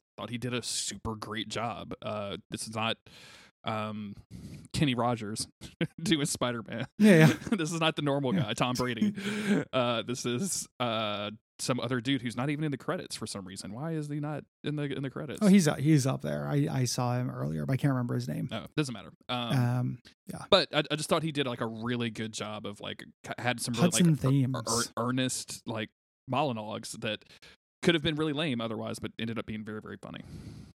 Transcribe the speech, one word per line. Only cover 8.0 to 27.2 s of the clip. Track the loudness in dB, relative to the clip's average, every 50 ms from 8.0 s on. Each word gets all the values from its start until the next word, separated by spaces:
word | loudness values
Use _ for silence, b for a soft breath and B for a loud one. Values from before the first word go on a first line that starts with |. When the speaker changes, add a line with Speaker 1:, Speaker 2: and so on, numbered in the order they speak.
Speaker 1:
normal | 2 2 2 2 2 2 2
Speaker 2:
Yeah. | 2 2
Speaker 1:
guy, | 0 0
Tom | 0 0 0 2
Brady. | 0 0 0 0 2 2 0 0 -2
Speaker 2:
<laughs> | -4 -4 -4 -2 0 2 2 2 0 0 0
Speaker 1:
Uh, | 2 2 2 2 0
this | 0 -2 -4 -4 -2
is, | -2 0 0 0 -2 -2 -4 -6 -8 _ _
uh, | -2 0 0 0 0 -2 -2 -2 -4 -6 -8 -10 _ _ _ -8
some | -2 -2 -2 0
other | 0 0 -2 -2
dude | 0 0 0 0
who's | 0 -4 -4 -2
not | -2 -2
even | -2 -2 -2
in | -2
the | -4 -4
credits | -4 -4 -4 -4 -6 -8 -10
for | -8 -8
some | -8 -8 -10 -10
reason. | -10 -12 -12 -10 -10 -10
Why | -8 -6 -6 -4
is | -4 -4 -4
he | -6 -6
not | -4 -4 -6 -8 -10 -12 _ _ -6
in | -4 -4
the, | -2 -4
in | -4 -4 -4
the | -4 -6
credits? | -6 -6 -8 -8 -4 4
Speaker 2:
Oh, | 6 8
he's, | 8 8 8 6
uh, | 2
he's | 2 4 6 6 6 6
up | 4 0 0
there. | -2 -2 -2 -2 -2 0
I, | 0 2 2 2
I | 2 0 0
saw | 0 0 0 0 0 0 0
him | -2 -4
earlier, | -4 -4 -4 -4 -4 -4 0
but | 0 0
I | 2
can't | 2 2 2
remember | 2 0 0 -2
his | -2 -2 -4
name. | -4 -4 -4 -4
Speaker 1:
No, | -6 -6 -8 -4 -2 -2
doesn't | -2 -2 -4
matter. | -8 -12 -14 -18 _ _ -6
Um, | -4 -4 -2 0 2 2
Speaker 2:
Um, | 2 2 2 0 0 -2 -4 -6 -12 b b _ _ -14
yeah. | -12 -12 2 4
Speaker 1:
but | 6 6 6 4 2
I, | 0 0 0
I | -2
just | -4 0 2
thought | 2 2 2
he | 0
did, | 0 0 0 0
like, | 0 -2
a | -2
really | -4 -4 -4 -2 -2 0 0 0 -2
good | -2 -4 -6 -6
job | -6 -6 -6 -6 -6 -6 -6 -8
of, | -8 -8
like, | -8 -10 -10 -10 -12 -18 -20 _ -12
c-, | -10 -10 -2
had | -2 -2 -2 0
some | -2 -4 2
really, | 4 4
Speaker 2:
Hudson | 4 6 6 6 6 6
Speaker 1:
like, | 4 4
ear-, | 4
Speaker 2:
Thames. | 4 4 4 2 0
Speaker 1:
ear-, | -2 -2 0 0 0 0 0 -2 -2
earnest, | -2 0 2 2 0 0 -2 -4 -6 -10 -12 -12 -8
like, | -6 -4 -4 -6 -6 -8 _ _ _ _ _ _ -2
monologues | 0 0 0 0 0 -4 -6 -6 -8 -8 -8 -8 -10 -6
that | -4 -4 -4 -6